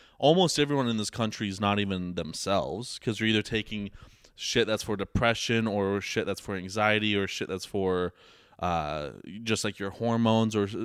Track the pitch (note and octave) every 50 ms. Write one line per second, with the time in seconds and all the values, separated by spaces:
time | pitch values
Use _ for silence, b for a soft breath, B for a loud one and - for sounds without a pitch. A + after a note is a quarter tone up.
0 | b b b b C3 C#3+ E3 F#3 F#3 D#3 - D3 D3 C#3+ C#3+ C#3 C3 A#2+ A2+ G#2+
1 | G#2 - - - A2+ A2 - - A2 G2+ F#2+ F#2+ G#2 G2+ G2+ G2+ G2+ G2 F#2+ F2+
2 | F2+ F2+ F2+ F2 E2 D#2 D#2 - - F#2+ G2 F#2 C2+ C2+ D2+ G#2 B2+ - - -
3 | - B2 G#2+ G2 A2 A2 A2 G#2+ G#2 - - G#2+ G#2 - A2 G#2 G2+ G2 b b
4 | b b b b b b b - - - - B2 A2+ G2+ A2 G#2 - - G#2+ G2
5 | G2 - - - B2 A#2 A2+ - - - A#2+ A2+ A2 A2 G2+ G#2 G2 G2 G2+ G2+
6 | - - - A2+ D2+ E2+ F#2+ - - - G2+ F#2 F2+ F#2+ F#2+ A2 G#2+ G#2+ G#2+ G#2+
7 | G#2+ G#2+ G#2 G2+ G2 F#2 - - - - F#2+ F#2 - - - G2+ F#2+ F#2 F#2 F2+
8 | F2+ F2 b b b b b b b b b - - F2+ F2 E2 D2+ D2 D2+ D#2
9 | D2 C#2 G#1+ G1+ - - F2+ G#2+ A#2 A2 A2 - - G#2+ G2+ - G2 G2 - -
10 | A2+ A#2 A#2 A#2 A#2 A2+ A2 A2+ A2+ A2 G#2+ G#2+ G2+ G2 A2+ F2+ A2